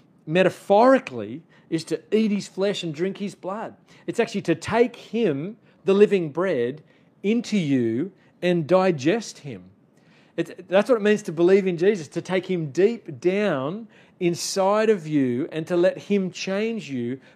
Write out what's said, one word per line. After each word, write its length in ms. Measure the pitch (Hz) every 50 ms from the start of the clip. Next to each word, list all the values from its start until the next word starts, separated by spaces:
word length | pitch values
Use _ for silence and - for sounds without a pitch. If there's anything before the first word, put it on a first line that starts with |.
| _ _ _ _ -
metaphorically, 1160 | - 156 180 185 165 - - - - 196 208 240 254 269 247 - - 131 117 104 104 120 160 - _ _ _ _ -
is 140 | - 160 160
to 180 | - 170 - - -
eat 200 | - 220 220 214
his 160 | 208 196 - -
flesh 340 | - 185 190 208 185 - -
and 120 | 170 151
drink 220 | 143 175 190 196 -
his 180 | 202 190 -
blood. 400 | - - 175 196 220 208 139 - _ _ _ _ - - -
It's 120 | 170 -
actually 220 | 220 214 - 202 147
to 120 | - 165
take 400 | - - - 185 226 247 233 -
him, 600 | - - - - 226 233 180 143 135 151 196 226 - _ _ _ _ -
the 80 | 165 196
living 360 | 202 208 185 202 190 170 151
bread, 520 | 127 160 185 196 170 127 120 120 143 151 - _ _ _ _ _ _ _
into 360 | - 196 226 240 - - 214 208
you 540 | 165 139 139 131 120 113 113 120 165 196 - _ _ _ _ _
and 240 | - 180 180 175 156
digest 760 | 123 175 185 185 190 175 143 123 160 196 233 214 - - -
him. 260 | - 143 117 92 92 92 95 _ _ _ _ _ _ _ _ _ _ _ _
It's, 160 | - 165 - - - 185 -
that's 220 | 175 196 214 240
what 80 | 254 220
it 60 | 196
means 180 | 208 214 202 208
to 80 | -
believe 360 | 165 160 175 180 196 208 185 190
in 100 | 175 160
Jesus, 300 | 175 202 226 180 151 -
to 120 | - 170
take 280 | 156 - 180 190 180 -
him 220 | 185 175 160 143
deep 480 | 123 160 185 220 233 214 - - 147 117
down 680 | - 175 190 202 214 202 160 135 131 147 185 220 233 - _ - - _ _ -
inside 680 | 185 175 175 - - - - 196 190 190 208 214 220 214
of 180 | 220 190 156 156
you 400 | 151 147 135 123 120 123 147 -
and 160 | - 156 160 156
to 100 | 180 175
let 200 | 175 185 185 -
him 340 | - - 202 202 185 180
change 580 | 170 - - 190 190 196 220 226 233 214 156 139
you 300 | 139 123 117 117 131 135 - - _